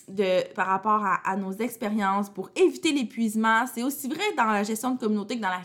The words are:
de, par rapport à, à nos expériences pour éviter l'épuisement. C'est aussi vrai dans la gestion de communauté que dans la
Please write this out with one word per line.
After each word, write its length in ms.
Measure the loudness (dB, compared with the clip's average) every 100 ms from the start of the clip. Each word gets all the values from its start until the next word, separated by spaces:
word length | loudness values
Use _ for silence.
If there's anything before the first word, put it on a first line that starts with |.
| -6
de, 420 | -2 2 2 0
par 140 | -2 0
rapport 360 | 0 2 2
à, 120 | 2 0 0
à 80 | -2
nos 160 | -4
expériences 800 | -4 -6 -4 -4 0 0 0 -2
pour 180 | -8 -8 2
éviter 360 | 2 4 0
l'épuisement. 720 | 0 0 -2 0 2 4 4 2
C'est 80 | -2
aussi 260 | -4 -4 -6
vrai 160 | -2 -2 2
dans 60 |
la 180 | 2 2
gestion 300 | 0 -2 -2
de 60 | -2
communauté 380 | 0 0 -2 -4
que 60 |
dans 60 | -2
la 120 | -4